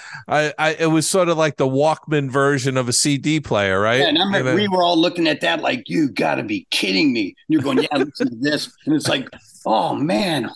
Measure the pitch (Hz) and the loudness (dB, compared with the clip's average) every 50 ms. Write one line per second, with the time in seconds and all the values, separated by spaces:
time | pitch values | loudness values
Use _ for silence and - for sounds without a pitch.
0 | - - - 143 - - 127 151 151 151 - - 156 160 156 - 165 160 160 160 | -18 -18 -18 -14 -6 -2 0 0 0 0 -2 -2 -2 -2 0 0 0 2 2 2
1 | 151 - - 190 180 170 165 156 160 151 - - 139 131 131 135 147 156 156 - | 2 2 2 2 2 2 2 2 0 0 0 0 -2 0 2 2 2 2 0 0
2 | - 147 156 147 139 131 120 139 139 143 143 135 120 139 131 131 123 120 120 - | -2 -2 -2 0 0 0 0 2 2 2 2 2 0 0 0 0 0 0 0 0
3 | - 147 143 131 - 143 156 156 143 - 120 104 101 98 95 95 104 110 117 131 | 2 2 0 0 0 0 0 0 0 0 0 2 2 2 2 2 2 2 2 2
4 | 143 160 147 165 190 202 196 185 - - - 190 208 196 190 185 175 175 175 160 | 2 2 2 0 0 0 0 0 0 2 0 2 0 2 2 2 2 4 4 4
5 | 165 175 175 175 170 156 147 - 175 170 165 151 - - 131 123 - - 170 175 | 2 2 0 0 0 0 0 0 -2 -2 -2 -2 -2 -4 -4 -4 -6 -4 0 0
6 | 151 127 98 - - - 69 67 - 104 104 92 - - - - - - - 190 | 0 0 0 -2 -2 0 0 -2 -4 -4 -6 -6 -6 -6 -4 -4 -2 0 0 2
7 | 160 139 120 113 98 87 - _ _ - - 311 127 139 127 147 - - 147 139 | 2 2 2 0 -2 -4 -6 _ _ 0 0 0 2 2 0 0 0 0 0 -2
8 | - - - - - - 117 110 135 147 151 135 - - - _ - - 156 143 | -2 -2 -2 -4 -4 -4 -2 -2 -2 -2 -2 -2 -6 -8 -14 _ -4 -2 0 0
9 | - - 151 139 120 - - - - - - - - - 220 214 175 151 - 117 | 0 0 -2 -4 -4 -8 -14 -20 -20 -20 -18 -10 -4 0 0 0 0 0 -2 -2
10 | 139 165 196 214 208 180 156 135 110 - - | -2 0 0 0 0 0 -2 -2 -4 -6 -6